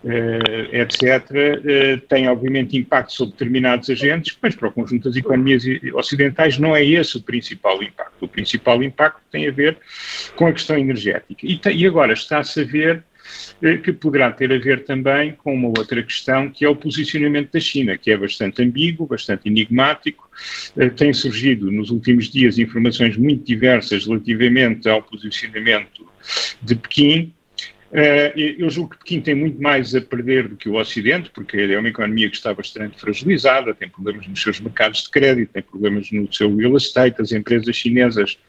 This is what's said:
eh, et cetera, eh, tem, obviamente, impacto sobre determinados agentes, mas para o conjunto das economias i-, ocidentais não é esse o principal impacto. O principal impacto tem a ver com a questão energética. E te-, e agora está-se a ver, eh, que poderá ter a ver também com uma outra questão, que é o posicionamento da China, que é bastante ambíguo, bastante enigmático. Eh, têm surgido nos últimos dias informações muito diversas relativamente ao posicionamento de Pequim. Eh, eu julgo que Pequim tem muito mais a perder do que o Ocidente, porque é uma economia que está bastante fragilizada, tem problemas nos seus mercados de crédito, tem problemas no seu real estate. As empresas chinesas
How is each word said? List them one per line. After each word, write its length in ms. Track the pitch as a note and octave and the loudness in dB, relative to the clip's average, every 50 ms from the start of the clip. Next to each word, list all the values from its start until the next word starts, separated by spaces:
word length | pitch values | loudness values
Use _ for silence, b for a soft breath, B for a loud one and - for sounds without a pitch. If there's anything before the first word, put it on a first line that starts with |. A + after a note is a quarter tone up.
| - | -6
eh, 760 | A#2+ A#2 A#2 A#2 A#2 A2+ A2+ A2+ A2+ A2 A2+ A2 - - A#2+ | -2 -2 -2 0 0 -2 -2 -2 -2 -2 -4 -6 -4 0 -2
et 100 | A#2+ A#2 | -2 0
cetera, 680 | - - C3 B2+ C3 B2+ - _ C#3 C#3+ C#3+ D3 D3 C#3+ C#3+ | 0 0 2 4 2 2 0 _ 0 2 2 2 0 0 0
eh, 320 | D3 C#3+ C#3 C3+ C3+ C3+ C3 C3 _ | 0 2 4 4 2 2 -2 -2 _
tem, 180 | C#3+ C3+ C3 B2+ | 2 2 4 2
obviamente, 500 | B2+ A2+ A#2+ C3 C3+ C3+ B2+ - - C3 | 0 0 0 -2 0 0 -2 0 -2 -2
impacto 360 | B2 - - C3+ B2 - - | 0 0 0 0 0 -2 -6
sobre 200 | - B2+ G#2 - | -6 -6 -6 -4
determinados 560 | - C3 A#2 B2 C3 B2+ B2+ B2 B2 B2 - | -6 -4 -2 0 0 2 2 0 0 0 -4
agentes, 480 | C3 A2 C3+ C#3+ D#3 E3+ D#3+ - - _ | -4 0 0 0 0 0 -4 -8 -10 _
mas 140 | - A#3 D3 | -4 -4 -4
para 120 | - - G#2+ | -2 -6 -6
o 40 | |
conjunto 380 | - B2 A2+ G#2 B2 A#2+ A2 C3+ | -4 -4 -4 -2 -4 -2 -2 -2
das 80 | A#2+ C3 | -4 -4
economias 480 | B2 - C3 B2+ C3 C3+ C3+ B2 A#2 | -2 0 0 2 4 4 2 2 2
i-, 260 | B2+ C3 B2+ - C3 B2 | -2 -4 -4 -6 -6 -4
ocidentais 640 | C3+ B2+ - C#3+ C#3 C#3 C#3 C3 - D#3+ D#3+ B2+ C3 | -4 -4 -2 0 2 2 2 2 2 2 2 2 2
não 160 | D3+ D#3+ D#3 | 2 2 4
é 100 | D3+ D3 | 4 4
esse 320 | C#3+ D#3+ E3+ D#3 - - A#2+ | 4 4 4 2 0 -4 -10
o 40 | |
principal 600 | G#2 - A#2+ A#2+ - - - F#2 _ G2+ F#2+ F#2+ | -8 -6 -6 -6 -6 -6 -16 -4 _ -2 0 0
impacto. 440 | G#2 G2+ _ - - - _ _ - | -4 -10 _ -14 -14 -14 _ _ -12
O 20 | F#2 | -10
principal 560 | - - G#2 - - A2+ - B2+ A#2+ A#2+ C3 | -8 -8 -6 -4 -6 -2 2 2 2 2 2
impacto 380 | C#3 C3 - D3 D#3 - - _ _ | -4 0 0 0 0 0 -4 _ _
tem 160 | - D3+ D3+ D3 | -8 -4 -4 -4
a 40 | |
ver 260 | C3 C#3 C#3+ D#3 D#3+ - B B B B B B B B B B B | -2 0 0 0 0 -2 B B B B B B B B B B B
com 120 | - E3 E3 | 2 2 2
a 60 | D#3+ | 2
questão 240 | - - - D#3 D3 | 0 -2 -2 0 0
energética. 640 | C3+ C3+ C3 A2 G2+ G#2 F2 - - _ G2+ - - | 2 0 -2 -2 -2 -2 -4 -4 -6 _ -18 -12 -6
E 140 | - F3+ D#3+ | -6 -6 -2
te-, 160 | - G3+ - | 0 0 2
e 140 | E3 F3 F#3+ | 4 2 4
agora 260 | E3+ E3 C#3+ A2 A2 | 4 4 4 4 2
está-se 460 | - - - D#3 D3+ D3 - - D#3+ | 0 -2 -4 -2 -2 -2 -2 -4 -4
a 40 | D3 | -4
ver, 380 | A#2 C3 D3+ D#3 D#3+ E3+ E3 E3 _ B B B B B B B B B B E3 | -2 -2 0 2 2 0 -2 _ _ B B B B B B B B B B 2
eh, 140 | D#3+ E3+ E3 | 2 2 2
que 140 | E3 F#3 | 0 -4
poderá 400 | E3+ - - D#3 C3+ C#3 C3 A#2+ | -4 0 -2 0 2 4 2 2
ter 200 | A2+ - C3+ B2+ | 2 -2 0 0
a 80 | C3 B2+ | 0 0
ver 240 | A#2+ C3+ C3+ B2 C#3 | 2 0 0 0 0
também 480 | - C#3 C3+ C3 C3+ C#3 C#3+ D3 D3+ | -4 -4 -2 0 0 2 2 0 -2
com 220 | D#3 _ _ D3+ C#3 | -6 _ _ -4 -2
uma 140 | B2+ B2 A#2+ | 0 0 0
outra 340 | A2 A2 G#2+ - C3 A#2 A#2+ | 0 -2 -2 -2 -4 -4 -4
questão, 460 | A#2+ - - - - C3 C3+ C#3 C#3 | -4 -8 -8 -2 0 0 0 0 -2
que 140 | - - D3 | -4 0 2
é 60 | D3 | 2
o 60 | D3 | 2
posicionamento 800 | D3 - D#3 A#2+ D#3 D3+ - - D#3 D3 D3 D3 D3 C#3+ C#3 - | 0 -2 -6 -4 -4 -6 -4 -2 0 0 0 0 0 -2 -2 -4
da 60 | E3 | -2
China, 380 | D#3 - - C#3+ C3 G#2+ F#2+ F2+ | -2 -2 -2 0 0 0 -2 -2
que 140 | - - | 0 0
é 60 | A2 G2+ | 0 0
bastante 440 | G2 G2 - - A2+ G2 - - | 0 -4 -4 -4 -4 -4 0 0
ambíguo, 460 | B2 B2 A#2 C3+ D#3+ E3+ E3+ D#3+ E3 C#3 | 0 0 2 0 -2 -2 -2 -4 -6 -6
bastante 400 | C3 G#2+ - - G#2 G2 _ G#2 | -6 -8 -4 -6 -6 -4 _ 0
enigmático. 840 | G#2 A2 G#2+ G#2+ A#2 B2 C3+ C#3+ D3+ - _ - - _ - _ B B B B B B B B B - | 0 0 2 2 2 2 2 2 2 0 _ -8 -8 _ -20 _ B B B B B B B B B 2
Eh, 120 | C3+ B2 | 2 2
têm 220 | B2 - D3+ D3 | 4 4 2 2
surgido 600 | C3+ - - C#3 A2 G#2 A#2+ C#3 B2+ G#2+ G2+ F#2+ | 4 2 -2 -4 -4 0 2 2 2 2 0 -2
nos 180 | G2+ G#2+ G#2+ G2+ | -2 -2 -2 -2
últimos 400 | A#2+ A2+ A#2 B2+ B2 A#2+ A2 G#2 | -4 -2 2 4 4 4 2 0
dias 300 | - C#3 B2+ A#2 F#2+ A#2 | 0 4 4 4 4 4
informações 580 | A#2 A2+ - A#2 A#2 A#2+ A#2 - B2 A#2 G2+ G#2+ | 0 0 0 0 2 2 2 2 0 0 2 2
muito 260 | B2 D3 D3 - - | 2 2 2 0 0
diversas 640 | - A#2+ A2 B2 B2+ B2+ A#2 - - G#2+ G2 F#2+ | -2 -2 2 4 4 4 2 2 -2 -2 -2 0
relativamente 840 | G#2 A2+ G#2+ G2+ A2+ A2+ G#2+ B2 B2 A#2+ C3 C3 A#2+ A2+ A2+ - A2 | -2 -2 -2 0 -2 0 2 2 4 4 4 4 2 2 0 2 2
ao 140 | A2 A2 | 2 2
posicionamento 1080 | G#2+ _ A2 G#2 G#2+ G#2 G2+ - A#2 A2 A2 G#2+ A2 A#2 A2+ G#2 G2+ F#2 _ - - - _ _ B B B B B B B B | 0 _ -16 -14 -12 -10 -10 -10 -10 -10 -10 -4 0 0 0 0 -2 -8 _ -20 -20 -20 _ _ B B B B B B B B
de 140 | - A2 B2 | -2 -2 -2
Pequim. 580 | A2+ - - - - D3 D3 D#3 E3 E3+ E3 _ _ _ _ _ B B B B B B _ - D#3 | -2 -2 -6 2 4 4 4 4 2 -2 -4 _ _ _ _ _ B B B B B B _ 0 2
Eh, 580 | D3 D3 C#3+ C#3+ D3 D3 D3 D3+ D3+ D3+ D3 C#3+ | 4 4 4 4 2 2 0 -2 -4 -4 -2 -2
eu 120 | F3 D#3+ | -4 -2
julgo 200 | C3+ E3 E3+ - | -2 -4 -8 -8
que 80 | - _ | -10 _
Pequim 240 | _ - F3 D#3+ | _ -6 -6 -4
tem 140 | D#3+ D#3+ D3 | -2 -2 -2
muito 260 | C#3 D3+ D#3+ C#3 - | 0 0 -2 -4 -2
mais 340 | C#3+ D3 C#3+ C3+ B2+ A2 A#2+ | 0 0 2 0 0 0 -2
a 60 | B2+ | -2
perder 480 | A#2+ _ - A#2+ A#2+ B2 C3 C3 A#2+ G#2 | -2 _ -8 -6 -2 0 0 0 0 -2
do 80 | G#2+ G2+ | -10 -10
que 100 | - A2 | -6 -4
o 60 | G#2 | -2
Ocidente, 560 | A2 A2 - - A#2 G2+ A#2+ D3+ F3+ E3 - _ | -2 -2 -2 -4 -2 0 0 0 0 -4 -10 _
porque 220 | - G#2+ - - | -16 -14 -8 -4
é 240 | G2+ G2+ G2 G2 G#2 | -2 0 0 0 0
uma 80 | A2 A#2 | 0 -4
economia 420 | G#2+ - A2 G#2 G#2+ A2+ A2 G2+ | -4 -4 -4 -2 0 0 0 -2
que 60 | - | -2
está 180 | - - A2+ G#2 | -6 -6 -6 -6
bastante 460 | F#2+ G2 - - A2 G#2+ G#2+ - - | -6 -8 -14 -10 -10 -12 -12 -12 -8
fragilizada, 720 | - G#2+ G#2 - C3 E3+ G3 C#3 A2+ C3+ C3 C3+ B2+ A#2 G#2 | -6 -6 -6 -2 0 0 0 4 4 4 4 4 0 -2 -6
tem 140 | _ - F2+ | _ -10 -14
problemas 400 | _ - F#2+ G#2 G2+ G#2 F#2+ F#2+ | _ -10 -8 -8 -8 -8 -12 -12
nos 140 | G2 F#2+ | -8 -4
seus 180 | - A2 G2+ - | -4 -4 -4 -4
mercados 440 | G#2 A2+ A2 - A2+ A2 G#2 - - | -8 -10 -2 0 0 0 0 -4 -8
de 60 | - | 0
crédito, 400 | - C#3+ C3+ C3+ C3 B2 A2+ - _ | 2 4 4 4 4 2 0 -4 _
tem 100 | F#2+ - | -12 -12
problemas 480 | _ - F#2+ G#2 G#2 G2+ G#2 G2 - | _ -8 -2 -2 0 0 -2 -4 -4
no 220 | G#2+ G#2 G2+ G2 - | -4 -4 -4 -4 -2
seu 200 | - G#2+ G#2 G#2 | 0 0 2 2
real 220 | G#2+ A2 A#2+ C3 | 2 2 4 2
estate. 460 | C#3+ C3 - - B2+ B2+ B2 A#2+ - | 2 2 0 2 2 2 2 2 0
As 100 | A2+ G#2 | -4 -4
empresas 420 | A#2 G#2+ G#2+ - A#2+ A#2 A2 A#2 A#2 | -4 -4 0 0 0 2 2 0 -4
chinesas 640 | - - A#2+ A#2 B2 B2 A#2+ A2+ A2 G2+ - - _ _ | -2 0 2 4 4 4 4 4 0 -2 -2 -2 _ _